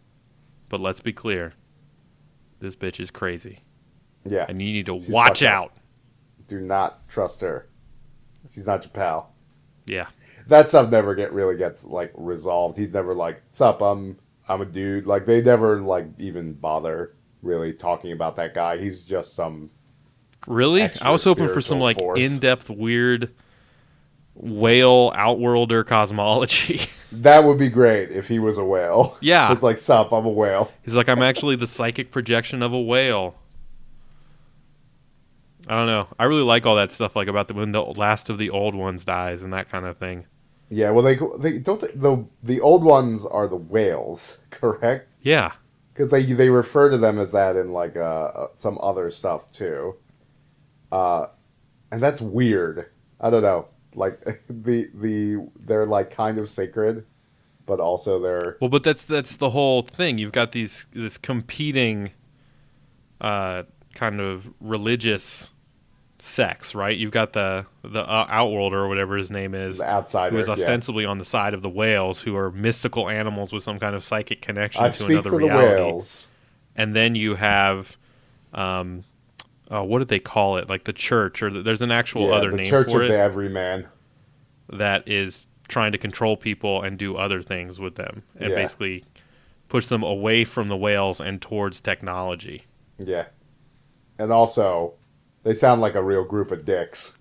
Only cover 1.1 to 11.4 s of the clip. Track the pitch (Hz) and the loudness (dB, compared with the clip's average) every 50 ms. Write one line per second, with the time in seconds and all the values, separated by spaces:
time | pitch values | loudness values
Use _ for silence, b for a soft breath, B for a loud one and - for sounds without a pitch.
1.1 | - - - 113 101 90 85 82 - _ _ _ _ _ _ _ _ _ _ _ | -10 -8 -6 -6 -4 -4 -6 -10 -14 _ _ _ _ _ _ _ _ _ _ _
2.1 | _ _ _ _ _ _ _ _ _ _ 98 98 92 _ 98 92 - - 95 90 | _ _ _ _ _ _ _ _ _ _ -16 -16 -12 _ -10 -10 -10 -10 -14 -14
3.1 | - - - 90 87 82 - - 98 - _ _ _ _ _ _ _ _ _ _ | -12 -8 -8 -8 -8 -10 -14 -18 -20 -20 _ _ _ _ _ _ _ _ _ _
4.1 | _ _ _ 98 101 92 82 - 92 92 98 104 107 104 95 95 90 90 87 87 | _ _ _ -6 -4 -4 -4 -4 -6 -6 -6 -4 -4 -4 -6 -6 -8 -8 -8 -2
5.1 | 104 117 120 123 - - 147 117 104 95 87 - - _ _ _ _ _ _ _ | 2 6 6 6 6 6 2 2 2 0 -2 -8 -14 _ _ _ _ _ _ _
6.1 | _ _ _ _ _ _ - _ 101 95 92 92 98 98 92 - - - - - | _ _ _ _ _ _ -18 _ -12 -12 -6 -4 -2 -2 -2 -4 -6 -12 -20 -10
7.1 | - 113 95 87 - - 101 87 73 64 - _ _ _ _ - - - - - | -6 -6 -6 -6 -6 -8 -8 -8 -8 -10 -12 _ _ _ _ -20 -20 -20 -20 -20
8.1 | - - - _ _ - - 135 - 104 95 98 101 95 - - - 104 95 87 | -20 -20 -20 _ _ -20 -20 -20 -20 -12 -6 -4 -4 -4 -4 -10 -8 -4 -4 -4
9.1 | 78 80 - - _ _ _ _ _ _ _ _ _ _ _ - 98 92 85 - | -4 -4 -8 -12 _ _ _ _ _ _ _ _ _ _ _ -10 -10 -10 -10 -12
10.1 | - b b b b b b - 151 151 147 151 - 147 127 113 117 110 104 101 | -16 b b b b b b 8 8 10 10 10 8 6 6 8 4 4 4 4
11.1 | 98 95 101 - - 98 | 0 -2 -4 -4 -2 0